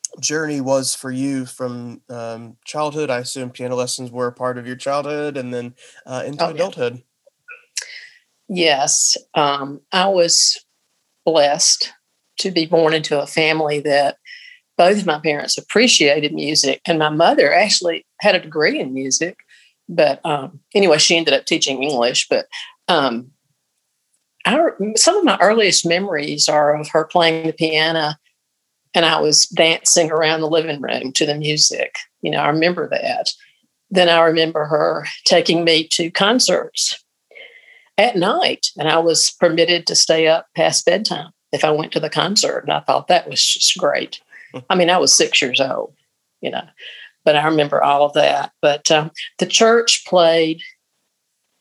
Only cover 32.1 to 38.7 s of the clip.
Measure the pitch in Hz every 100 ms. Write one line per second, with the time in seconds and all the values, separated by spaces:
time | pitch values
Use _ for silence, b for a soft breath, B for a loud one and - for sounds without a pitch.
32.1 | _ - 151 147 156 170 180 139 - -
33.1 | 113 - - b b b _ - 185 175
34.1 | 165 165 165 160 160 151 151 165 160 151
35.1 | B - 175 165 170 170 165 160 - 170
36.1 | - 196 247 - 180 160 - - - _
37.1 | _ _ B B B B B B - 233
38.1 | 214 185 320 - - -